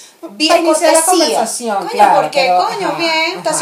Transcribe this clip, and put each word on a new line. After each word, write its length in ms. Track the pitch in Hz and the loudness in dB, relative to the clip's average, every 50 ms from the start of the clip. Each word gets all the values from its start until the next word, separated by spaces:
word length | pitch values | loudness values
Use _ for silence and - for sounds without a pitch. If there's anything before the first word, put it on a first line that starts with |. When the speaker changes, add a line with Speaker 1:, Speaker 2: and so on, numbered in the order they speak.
| - - - _ - 320 | -20 -20 -20 _ -20 -18
Speaker 1:
bien 180 | 202 202 302 320 | -8 -4 0 2
Speaker 2:
Para 100 | 339 349 330 | 2 2 2
iniciar 300 | 320 311 320 349 311 320 | 2 0 2 2 2 2
la 80 | 320 320 | 2 2
Speaker 1:
cortesía. 220 | 370 370 339 311 | 2 2 2 2
Speaker 2:
conversación, 500 | 240 214 - 226 214 - - 240 226 202 196 | 2 0 -2 -2 -4 -6 -6 -6 -4 -4 -4
Speaker 1:
Coño, 120 | 175 - | -4 -4
Speaker 2:
claro, 300 | - 220 208 202 - - - | 0 2 4 4 4 2 0
Speaker 1:
porque, 180 | - - 277 262 | 0 0 0 0
Speaker 2:
pero, 220 | - 359 359 - | 2 2 2 0
Speaker 1:
coño, 240 | 427 427 415 359 311 | 0 -2 -4 -4 -4
Speaker 2:
ajá, 100 | 285 311 | -4 -2
Speaker 1:
bien, 400 | 339 330 320 320 320 330 370 359 | -2 -2 0 -2 -2 -2 -4 -4
estás 160 | - 330 311 | -4 -4 -4
Speaker 2:
ajá. 40 | - | -2